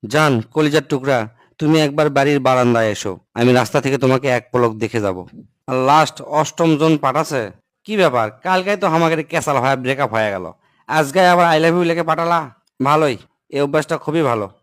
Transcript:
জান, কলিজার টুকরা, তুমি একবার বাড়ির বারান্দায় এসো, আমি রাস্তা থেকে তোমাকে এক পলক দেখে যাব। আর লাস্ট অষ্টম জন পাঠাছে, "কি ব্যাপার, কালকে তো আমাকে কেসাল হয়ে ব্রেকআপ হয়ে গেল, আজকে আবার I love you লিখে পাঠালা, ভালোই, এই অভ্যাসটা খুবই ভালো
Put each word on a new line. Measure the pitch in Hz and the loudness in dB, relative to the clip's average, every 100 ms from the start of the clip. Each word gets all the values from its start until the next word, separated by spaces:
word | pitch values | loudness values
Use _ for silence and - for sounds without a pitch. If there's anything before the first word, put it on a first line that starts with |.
| 110 | -2
জান, | 135 151 123 | 0 2 2
কলিজার | 110 - 151 151 | -2 -2 0 0
টুকরা, | 139 143 131 131 110 _ _ _ | -2 -4 0 -2 -2 _ _ _
তুমি | 156 160 | 0 2
একবার | 151 143 151 | 2 0 0
বাড়ির | 139 139 143 | 2 2 2
বারান্দায় | 131 127 123 117 113 | 2 2 2 2 0
এসো, | 101 104 90 _ | -2 -8 -10 _
আমি | - 120 | 0 2
রাস্তা | 123 117 147 | 4 2 -2
থেকে | 131 135 | -2 0
তোমাকে | 131 131 139 | 2 0 0
এক | 123 120 | -2 -2
পলক | 127 120 110 | 0 0 -2
দেখে | 110 117 | -4 -2
যাব। | 101 92 90 - - _ - | -4 -6 -12 -20 -20 _ -6
আর | 127 | -2
লাস্ট | 131 151 151 - | 2 2 2 -4
অষ্টম | 139 151 151 - 165 151 | -6 -2 -2 0 0 2
জন | 160 151 | 2 0
পাঠাছে, | 139 131 156 151 107 87 _ _ | 0 -2 -4 -4 -6 -12 _ _
"কি | - 208 | -8 0
ব্যাপার, | 175 123 110 | 2 2 -2
কালকে | 107 180 185 185 202 | -4 -4 -2 -2 -2
তো | 190 | 0
আমাকে | 160 165 160 | 0 0 -2
কেসাল | 147 165 139 139 | -4 -6 -2 -2
হয়ে | 127 135 | 0 -2
ব্রেকআপ | 127 135 135 | -2 -4 -2
হয়ে | 113 110 | -2 -2
গেল, | 95 87 - _ _ - | -4 -10 -16 _ _ -4
আজকে | 156 143 175 | -2 0 2
আবার | 180 175 170 156 | 4 4 4 4
I | |
love | 165 170 | 2 2
you | |
লিখে | 170 165 | 0 -2
পাঠালা, | 160 156 170 170 147 _ _ _ | -2 -2 0 -2 -4 _ _ _
ভালোই, | 131 151 151 107 - _ _ | 0 2 2 -2 -10 _ _
এই | 143 | -4
অভ্যাসটা | 143 151 147 160 | -2 -2 -4 -6
খুবই | - 156 | -4 -2
ভালো | 147 117 98 _ | 0 0 -4 _